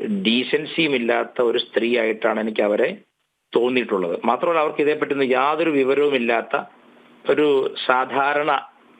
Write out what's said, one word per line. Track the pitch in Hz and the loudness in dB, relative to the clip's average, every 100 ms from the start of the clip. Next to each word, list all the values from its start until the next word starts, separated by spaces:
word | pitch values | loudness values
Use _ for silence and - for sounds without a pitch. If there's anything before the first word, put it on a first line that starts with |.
| 120 101 | -4 -2
ഡീസൻസിയും | 98 120 120 147 151 - 160 131 | 0 0 0 -2 -2 -2 0 0
ഇല്ലാത്ത | 117 117 113 - | 0 -2 -2 0
ഒരു | 120 117 | 0 0
സ്ത്രീ | - - 117 120 | -2 -2 0 2
ആയിട്ടാണ് | 110 107 113 110 | 0 0 0 0
എനിക്ക് | 110 107 | -2 0
അവരെ | 104 104 135 208 - _ _ _ _ - | 2 2 0 -4 -14 _ _ _ _ 0
തോന്നിയിട്ടുള്ളത്. | 123 127 110 101 87 87 113 | 2 0 0 0 -2 -2 0
മാത്രമല്ല, | 123 170 165 | 0 0 0
അവർക്ക് | 151 151 | 0 0
ഇതേപ്പറ്റി | 147 151 143 | 0 0 -2
ഒന്നും | 139 131 | -2 0
യാതൊരു | 127 139 156 165 | 2 0 0 0
വിവരവും | 143 131 139 147 135 | 2 2 2 2 0
ഇല്ലാത്ത | 117 113 110 143 - - - - - - - | 0 -2 -2 -6 -6 -16 -20 -20 -20 -8 -2
ഒരു | 143 147 135 - - - | 2 2 2 0 -4 0
സാധാരണ | 127 131 127 139 147 151 143 - _ _ | 0 0 -2 0 0 0 -2 -4 _ _